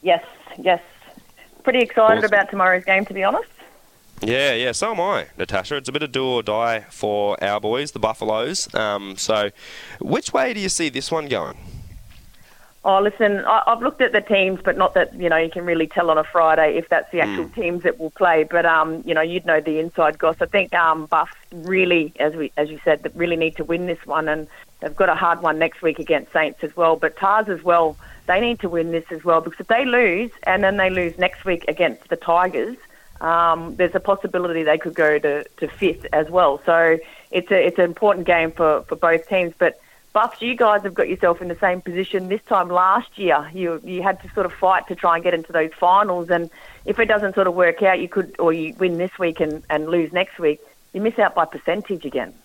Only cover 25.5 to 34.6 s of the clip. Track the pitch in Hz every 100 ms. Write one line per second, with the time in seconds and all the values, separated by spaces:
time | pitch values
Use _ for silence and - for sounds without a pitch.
25.5 | 156 165 - 165 147 165 156 - 165 151
26.5 | - 151 175 165 165 160 - 190 214 214
27.5 | 175 170 170 165 156 - - - 185 240
28.5 | 233 190 170 165 165 165 160 170 165 165
29.5 | - 190 226 269 247 233 175 233 - -
30.5 | 185 196 202 190 185 175 170 180 - 196
31.5 | 170 - 156 170 - - 170 - 170 185
32.5 | 156 165 254 - - - - 160 170 170
33.5 | 165 165 131 175 185 - 196 - 180 180
34.5 | 165